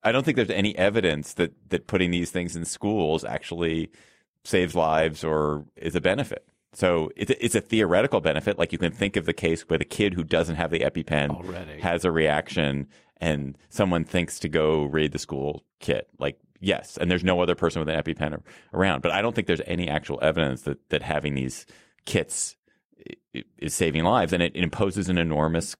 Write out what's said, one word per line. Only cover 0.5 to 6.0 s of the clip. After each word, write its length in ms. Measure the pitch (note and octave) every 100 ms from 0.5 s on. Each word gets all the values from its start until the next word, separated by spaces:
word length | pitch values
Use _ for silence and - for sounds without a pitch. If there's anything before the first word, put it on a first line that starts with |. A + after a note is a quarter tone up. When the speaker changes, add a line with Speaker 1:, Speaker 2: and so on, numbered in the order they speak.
Speaker 1:
any 260 | F#2+ G2+ G2+
evidence 560 | F#2+ G#2+ F#2+ D2 D2+
that, 200 | - E2+ - -
that 180 | F2 -
putting 240 | G2 F2+
these 180 | F2 E2+
things 260 | F2+ F2 E2+
in 80 | E2
schools 580 | - G2+ G#2+ D#2+ D#2
actually 680 | - A#1 - E2+ E2+ D#2+ D#2 _ _ _ _ _
saves 320 | - G2 F2+ F2
lives 480 | D#2+ D#2 D#2+ D#2
or 420 | D#2 D#2 D2+ D2 D2 -
is 200 | E2
a 60 | F2